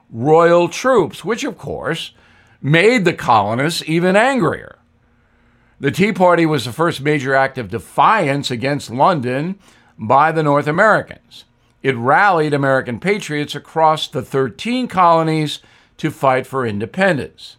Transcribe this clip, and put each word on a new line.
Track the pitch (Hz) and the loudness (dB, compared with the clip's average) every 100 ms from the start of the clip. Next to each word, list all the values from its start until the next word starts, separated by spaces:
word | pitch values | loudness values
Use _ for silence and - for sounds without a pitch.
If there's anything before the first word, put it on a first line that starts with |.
| _ | _
royal | 113 135 160 170 175 170 | -4 2 6 6 4 2
troops, | - 254 247 139 - 175 | -2 0 2 0 -4 -6
which, | 233 | -6
of | 277 - | -6 -10
course, | - 71 117 160 - _ _ _ _ _ | -10 -8 -6 -8 -10 _ _ _ _ _
made | 135 165 208 254 | 0 4 4 4
the | 170 | 2
colonists | - - 113 101 117 151 165 156 | 0 2 2 2 -2 -2 -4 -4
even | 165 180 196 | 0 2 2
angrier. | 247 269 156 78 50 - _ _ _ _ _ _ _ _ _ - | 2 2 -2 -4 -10 -20 _ _ _ _ _ _ _ _ _ -8
The | 104 | -4
Tea | 110 208 | 0 0
Party | 180 180 175 160 | 2 2 4 2
was | 151 117 | 0 -4
the | |
first | 117 170 139 | -4 -4 -2
major | 147 147 127 | -2 -2 0
act | 135 135 131 | 0 0 -4
of | 101 | -10
defiance | 110 - - 160 220 151 143 127 | -10 -6 0 2 2 0 -2 -4
against | 123 127 143 - | -4 -4 -4 -6
London | 120 165 165 120 131 170 196 _ _ _ - | 0 0 0 -2 -4 -6 -10 _ _ _ -8
by | 107 135 156 | 0 2 2
the | 160 | 0
North | 151 143 147 | 0 0 0
Americans. | 165 214 175 - - _ - - _ _ _ | 2 2 2 -2 -14 _ -20 -20 _ _ _
It | 135 123 | -4 -2
rallied | 120 160 202 170 151 | 2 2 4 2 0
American | 143 139 131 123 113 | 0 0 0 -2 -6
patriots | 180 208 151 151 147 143 | -4 -4 -4 -8 -8 -10
across | - 160 160 156 - | -8 0 2 2 -4
the | 135 | -8
thirteen | - 139 131 - 220 254 240 | -4 -2 -2 -4 -6 -4 -4
colonies | 185 170 165 160 156 147 - _ _ _ - | 2 4 4 2 -2 -4 -8 _ _ _ -8
to | 156 | -6
fight | - 135 131 - | -2 0 0 -2
for | 131 120 | -6 -4
independence. | 104 113 - 196 147 85 - - | -6 -6 -2 0 0 -6 -14 -20